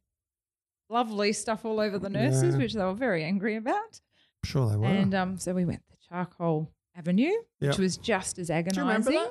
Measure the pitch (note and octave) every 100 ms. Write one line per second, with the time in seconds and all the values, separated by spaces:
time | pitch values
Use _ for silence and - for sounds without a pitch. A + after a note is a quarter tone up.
0 | _ _ _ _ _ _ _ _ _ A#3
1 | A3+ G#3 G#3 G#3 - A3 A3 A3 G#3+ G3
2 | G3 G3+ A3+ - F4 - A#3 A3 F#3 G3
3 | B3+ E3+ D#3 G3 G#3+ A3 A3+ G4+ A4 -
4 | _ _ _ _ - C#3+ A2+ G#2 A#2 G3
5 | G3 F#3+ F#3 F#3 F3 F#3 E3+ - - _
6 | _ F3 F3 - E3 D#3 D#3+ - _ F3+
7 | E3 F#3 D4+ A4+ - _ C#3+ C#3+ F#3+ E3+
8 | - F#3+ F3+ - E3+ D#3+ E3+ F#3+ C4 A3
9 | A#3+ D#4 A#4